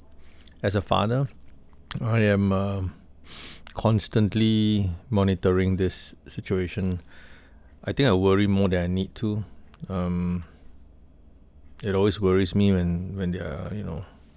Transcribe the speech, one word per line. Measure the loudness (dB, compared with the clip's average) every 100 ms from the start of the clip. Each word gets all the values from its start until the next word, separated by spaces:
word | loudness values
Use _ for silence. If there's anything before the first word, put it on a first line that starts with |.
| -20 -20 -20 -20 -20 -4
As | -2
a | 0
father, | 0 0 0 0 -2 -8 -20 -20 -20 -20 -10 -6
I | 0 2
am, | 4 4 2
um, | 2 0 -4 -6 -8 -20 -20 -20 -18 -18 -20 -16
constantly | -2 2 2 2 0 2 2 2 2 2 2 0 -4 -2
monitoring | 2 2 2 2 2 2 2
this | -2 -4 -16 -18 -16
situation. | -10 -4 -2 -2 -4 -4 -4 -8 -20 -20 -20 -20 -20 -20 -12
I | -6
think | 0 4
I |
worry | 4 4 4 4
more | 2 2
than | 0
I | 0
need | -2 -4 -4
to. | -4 -4 -8 -14 -20 -18 -8
Um, | -4 -2 -2 -2 -4 -8 -20 -20 -20 -20 -20 -20 -20 -20 -20 -20 -20 -20 -10
it | -2
always | 2 2 2
worries | 2 2 2
me | 2 4
when, | 4 0 -2 -4 -6
when | -4
they | -4
are, | -6 -8 -8
you | -8
know, | -8 -10 -12 -20 -20